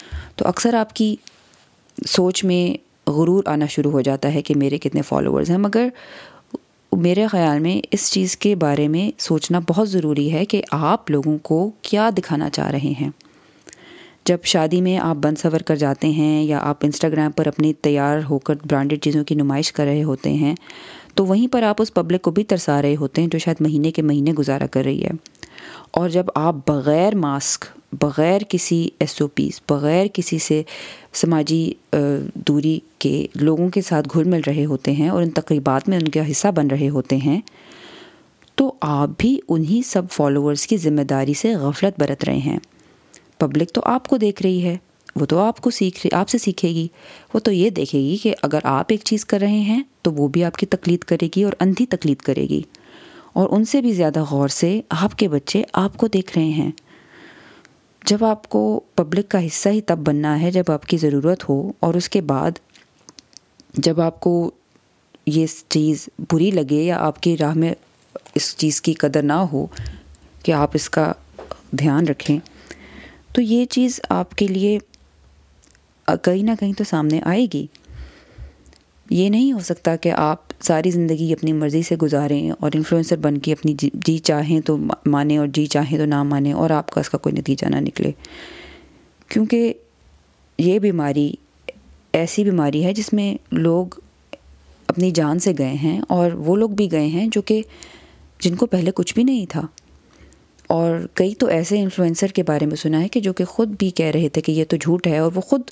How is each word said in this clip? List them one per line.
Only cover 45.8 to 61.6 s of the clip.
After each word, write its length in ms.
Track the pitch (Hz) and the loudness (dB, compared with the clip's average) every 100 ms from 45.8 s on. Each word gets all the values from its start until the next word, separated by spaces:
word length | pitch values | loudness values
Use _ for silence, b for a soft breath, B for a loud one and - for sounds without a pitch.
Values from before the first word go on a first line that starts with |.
| 185 - | -2 -2
رہی، 160 | - 175 | -2 0
آپ 120 | 202 | 0
سے 100 | 233 | -2
سیکھے 300 | - 180 175 | -2 -2 -2
گی۔ 180 | 165 165 B B B B | 0 -4 B B B B
وہ 40 | 220 | -2
تو 140 | 220 | 2
یہ 180 | 190 208 | 2 2
دیکھے 280 | 170 143 143 | 0 -2 0
گی 180 | 135 202 | 0 0
کہ 180 | 220 - | 0 0
اگر 160 | 147 151 | -2 -2
آپ 220 | - 135 - | 0 0 0
ایک 120 | 214 | -2
چیز 200 | - 214 | 0 -4
کر 160 | - 202 | 0 0
رہے 200 | 202 214 | 2 2
ہیں 200 | 202 226 277 _ | 2 0 -2 _
تو 100 | 170 | -2
وہ 160 | 147 143 | 0 0
بھی 160 | 170 | 0
آپ 120 | 170 - | 0 -2
کی 100 | 202 | -4
تقلید 380 | 185 175 175 | -2 0 -2
کرے 240 | - 165 165 190 | 0 -2 0 0
گی 60 | |
اور 100 | 202 - | 0 2
اندھی 260 | 190 190 247 | 0 0 0
تقلید 360 | 180 156 139 | 0 0 -2
کرے 200 | - 135 143 | -2 -2 0
گی، 120 | 147 147 B B B B B B | -2 -6 B B B B B B
اور 160 | - 190 | -2 2
ان 140 | 208 | 2
سے 160 | 220 277 | 2 2
بھی 120 | 240 | 2
زیادہ 300 | 190 160 156 147 | 2 2 0 0
غور 180 | 139 139 | 0 0
سے 200 | - 170 214 - 165 | 0 0 0 -2 -2
آپ 200 | 202 - | -2 0
کے 100 | 202 | 0
بچے 340 | 147 - 202 - | 0 -2 -4 -2
آپ 220 | - 196 - | -2 -2 0
کو 100 | 226 | 0
دیکھ 280 | 196 185 170 | 0 -2 0
رہے 140 | 160 | 0
ہیں۔ 180 | 156 143 160 B B B B B B B B B B _ _ | 0 -2 -4 B B B B B B B B B B _ _
جب 220 | - 208 | -2 2
آپ 240 | 226 214 - | 2 0 -2
کو 140 | 214 214 214 - | 0 0 0 -4
پبلک 340 | - 156 180 202 | -2 0 0 0
کا 140 | 196 165 | 0 0
حصہ 220 | - 202 | 0 0
ہی 120 | 214 | 2
تب 180 | 208 165 151 | 0 0 0
بننا 340 | 147 151 151 | 0 2 0
ہے 100 | 170 | 2
جب 200 | 185 175 | 2 0
آپ 140 | 151 - | 0 0
کی 100 | 170 | 0
ضرورت 500 | 156 143 156 185 - | 2 2 2 0 0
ہو، 120 | 139 | -2